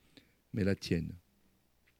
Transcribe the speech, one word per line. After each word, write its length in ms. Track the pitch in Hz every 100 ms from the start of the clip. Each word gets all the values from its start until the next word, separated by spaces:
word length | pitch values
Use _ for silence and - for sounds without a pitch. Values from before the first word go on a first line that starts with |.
| - - - _ _
mais 100 | 117
la 120 | 95
tienne. » 380 | 95 - 85 78 87 _ _ _ _ _ _ _